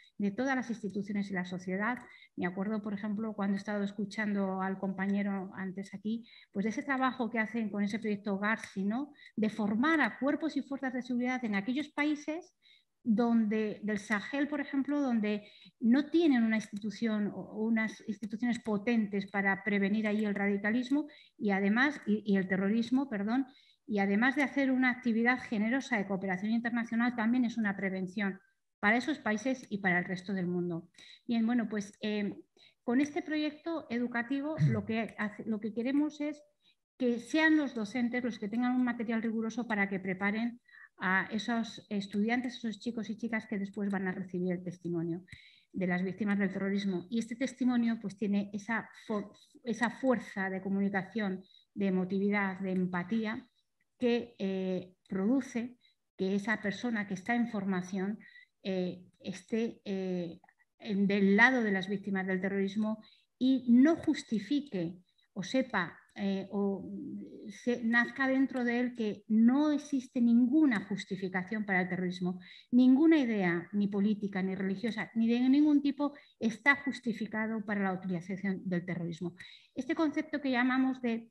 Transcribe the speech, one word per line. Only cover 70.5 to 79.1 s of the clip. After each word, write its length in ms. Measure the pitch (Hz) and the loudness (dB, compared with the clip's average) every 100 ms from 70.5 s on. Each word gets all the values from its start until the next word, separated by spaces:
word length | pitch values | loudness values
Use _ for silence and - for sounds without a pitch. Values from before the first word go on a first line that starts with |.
| 302 294 202 202 | 6 4 4 -2
justificación 800 | 202 - 196 185 185 180 220 202 | -6 -6 -4 -2 -4 -4 -4 0
para 160 | 185 | 2
el 60 | 180 | 2
terrorismo. 500 | 180 180 180 180 180 - - - | 0 -2 -2 -2 -4 -12 -20 2
Ninguna 480 | 240 254 262 320 320 | 6 8 8 8 6
idea, 500 | 240 214 180 170 170 | 6 2 2 2 0
ni 140 | 202 202 | 0 2
política, 560 | 208 208 202 196 190 | 2 2 2 -2 -2
ni 120 | 190 | -2
religiosa, 560 | 185 190 190 233 208 - | -2 -2 -2 -4 -4 -4
ni 140 | 226 226 | 0 2
de 180 | 240 254 | 4 6
ningún 340 | 277 302 294 | 6 8 6
tipo 320 | 285 269 285 - - - | 4 0 -2 -4 -20 -4
está 360 | 233 - 294 277 | -4 0 2 2
justificado 880 | - - 240 202 214 220 220 226 214 | 0 -4 -4 -4 -4 -4 -4 -4 -4
para 160 | 202 | 0
la 100 | 190 | 0
utilización 720 | 185 185 175 175 190 196 185 | 0 -4 -6 -6 -6 -4 -4
del 220 | 185 175 180 | -2 -2 -2
terrorismo. 500 | 175 170 | -6 -6